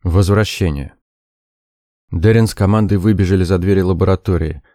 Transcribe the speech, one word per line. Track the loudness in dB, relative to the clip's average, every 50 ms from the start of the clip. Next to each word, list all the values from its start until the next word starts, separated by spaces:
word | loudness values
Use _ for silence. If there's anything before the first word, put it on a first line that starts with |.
Возвращение. | -4 0 0 2 2 2 2 0 0 -2 -4 -4 -4 -4 -4 -6 -10 -12 -16 _ _ _ _ _ _ _ _ _ _ _ _ _ _ _ _ _ _ _ _ _ _ _
Дерин | -6 0 2 2 4 4 2
с | 0 0
командой | -2 0 0 2 2 0 0 0
выбежали | 0 0 0 0 2 0 0 0 0 0
за | 0 -2 0
двери | 0 0 0 0
лаборатории. | 0 0 0 0 0 0 0 -2 -2 -2 -2 -2 -2 -4 -8 -10 -16 _ _